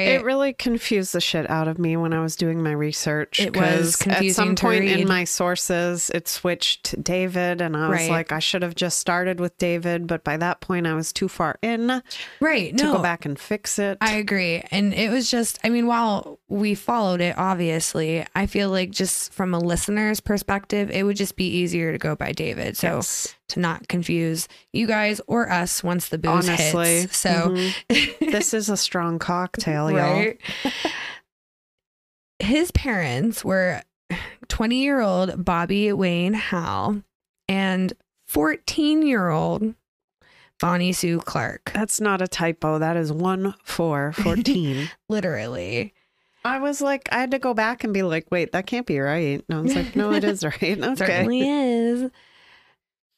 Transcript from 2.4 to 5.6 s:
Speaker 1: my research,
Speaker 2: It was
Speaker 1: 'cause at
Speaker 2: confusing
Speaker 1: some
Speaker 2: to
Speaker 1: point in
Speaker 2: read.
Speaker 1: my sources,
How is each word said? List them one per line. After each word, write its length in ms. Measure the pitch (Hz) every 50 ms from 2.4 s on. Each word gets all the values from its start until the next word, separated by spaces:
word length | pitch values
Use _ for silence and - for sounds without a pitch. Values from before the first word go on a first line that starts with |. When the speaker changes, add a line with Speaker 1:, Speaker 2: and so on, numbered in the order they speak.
| 180 165 165 165
Speaker 1:
my 80 | 165 156
research, 680 | 151 147 151 151 151 - - 156 151 151 151 - - 190
Speaker 2:
It 160 | 202 185 -
was 400 | 190 180 180 180 170 170 165 170
Speaker 1:
'cause 100 | - -
at 80 | 196 - 175
Speaker 2:
confusing 140 | 196 190
Speaker 1:
some 220 | 180 - 180 185 185
Speaker 2:
to 80 | 185
Speaker 1:
point 220 | 190 226 220 202 196
in 140 | 196 190 180
Speaker 2:
read. 100 | 185 190
Speaker 1:
my 160 | 185 180 175
sources, 840 | - - - 185 180 180 175